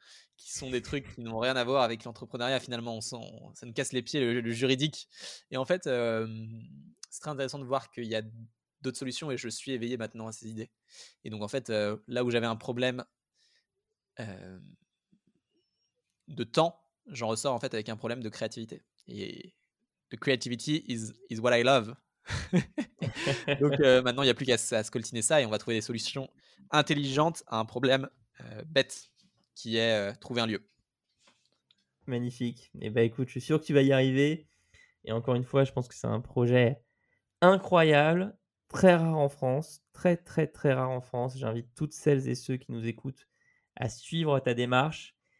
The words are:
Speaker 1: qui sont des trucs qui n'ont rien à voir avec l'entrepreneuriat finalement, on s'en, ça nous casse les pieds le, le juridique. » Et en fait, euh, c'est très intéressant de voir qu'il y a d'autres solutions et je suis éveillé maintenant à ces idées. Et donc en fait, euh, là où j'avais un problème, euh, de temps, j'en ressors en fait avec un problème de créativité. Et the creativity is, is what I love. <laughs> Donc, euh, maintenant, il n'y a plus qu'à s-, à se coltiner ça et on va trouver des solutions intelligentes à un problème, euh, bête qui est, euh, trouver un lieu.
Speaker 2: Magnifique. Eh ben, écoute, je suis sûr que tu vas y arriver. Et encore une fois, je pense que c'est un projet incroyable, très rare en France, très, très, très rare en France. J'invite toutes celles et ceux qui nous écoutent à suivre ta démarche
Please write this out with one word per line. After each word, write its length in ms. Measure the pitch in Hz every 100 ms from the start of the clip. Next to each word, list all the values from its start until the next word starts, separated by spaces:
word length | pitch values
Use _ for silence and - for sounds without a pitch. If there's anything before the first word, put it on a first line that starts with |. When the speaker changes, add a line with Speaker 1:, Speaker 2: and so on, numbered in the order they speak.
| - - _ _
Speaker 1:
qui 160 | -
sont 180 | - 131
des 120 | 123
trucs 320 | - 143 95
qui 80 | -
n'ont 160 | 117 113
rien 180 | 127 131
à 80 |
voir 180 | 120 135
avec 220 | 117 113
l'entrepreneuriat 560 | 120 117 117 120 123 131
finalement, 340 | - 117 117
on 60 | 110
s'en, 220 | - 120 110 110 107
ça 100 | -
nous 80 | 120
casse 220 | 113 127
les 80 | 127
pieds 180 | 120 151
le, 200 | 120 120
le 80 | 117
juridique. » 580 | 117 131 135 151 - - - - - -
Et 60 | 131
en 80 |
fait, 220 | 131 180 147
euh, 420 | 123 117 113 113 110 110 113 113 143 - - -
c'est 120 | -
très 100 | 156
intéressant 280 | 139 131 143
de 60 |
voir 260 | 127 135 -
qu'il 140 | -
y 100 | 113
a 60 | 110 110 113 113 _ _ _
d'autres 160 | 131 -
solutions 320 | 131 120 156
et 80 | 123
je 100 | 117
suis 240 | - 139
éveillé 240 | 123 120 123
maintenant 300 | 107 113 110
à 60 |
ces 180 | 110 113
idées. 200 | 110 117 _ _ - - _
Et 60 | -
donc 120 | 107
en 60 | 104
fait, 220 | 135 117
euh, 260 | 107 104 107 -
là 160 | 123
où 80 | 123
j'avais 160 | 120 117
un 100 | 113
problème, 480 | - 123 127 123 - _ _ _ _ _ _ _ _ _ _ -
euh, 380 | 110 95 92 92 95 - _ _ _ _ _ _ _ _ _ _ _ _ _ _ -
de 160 | 120
temps, 400 | 113 160 165 - _ _ 233
j'en 220 | 123 113
ressors 260 | 110 143
en 40 | 120
fait 140 | 131
avec 160 | 110 107
un 80 | 110
problème 260 | 113 123
de 60 | 110
créativité. 540 | - 110 117 113 - _ _ -
Et 480 | - - - - _ _ _ _ _ -
the 60 | 113
creativity 680 | 143 127 120 120 151 156 -
is, 280 | 117 110 - -
is 100 | 110
what 180 | 120 120
I 40 |
love. 320 | 123 135 107 131 _ _ -
<laughs> 260 | - - 180 - - - - 147 - - - - 139
Donc, 220 | 147 139
euh, 220 | 135 127
maintenant, 200 | 127 127
il 40 | 135
n'y 40 |
a 40 |
plus 100 | 117
qu'à 100 | 127
s-, 200 | 117 -
à 100 | 110
se 60 | -
coltiner 320 | 123 113 117
ça 180 | - 151
et 60 | 113
on 40 |
va 60 | 107
trouver 200 | - 110
des 40 |
solutions 480 | 113 117 - 139 - _ _ _ -
intelligentes 720 | 151 147 147 139 135 160 - -
à 120 | 110
un 60 |
problème, 460 | 110 123 131 135 139 _ _ -
euh, 200 | 120 107 160
bête 440 | 139 - - - _ _ _ _
qui 240 | - 117 113
est, 320 | 113 107 101
euh, 40 |
trouver 280 | - - 120
un 40 | 113
lieu. 220 | 101 _ _ _ _ _ _ _ _ _ _ _ _ _ _ -
Speaker 2:
Magnifique. 640 | 120 123 123 120 - - -
Eh 80 | 110
ben, 120 | 117
écoute, 260 | 117 127 127
je 40 |
suis 80 | 127
sûr 180 | - 156
que 60 |
tu 80 | -
vas 80 | 143
y 120 | 135
arriver. 540 | 135 131 131 147 160 - _ _ _ _ _
Et 80 | -
encore 220 | 113 131 123
une 80 |
fois, 200 | 123 139
je 80 | 135
pense 160 | 127 127
que 60 |
c'est 120 | - 117
un 140 | 110
projet 600 | - 127 120 123 120 123 _ _ _ _ _ -
incroyable, 960 | 180 190 - 175 156 147 151 175 202 - _ _ _
très 260 | - 185
rare 220 | 170 165 156
en 140 | 143
France, 520 | - 131 139 - - _
très, 240 | - 180 170
très, 280 | - - 151
très 280 | - 147
rare 160 | 131 131
en 100 | 127
France. 380 | - 123 127 131
J'invite 360 | 117 117 120
toutes 200 | - 151
celles 340 | - 151 139 131
et 60 |
ceux 240 | 123 - 127
qui 140 | -
nous 140 | 117 113
écoutent 400 | 110 135 - _ _ _ _ _ -
à 120 | 120
suivre 500 | - - 165 156 135
ta 120 | 127
démarche 640 | 120 123 127 151 - - _ _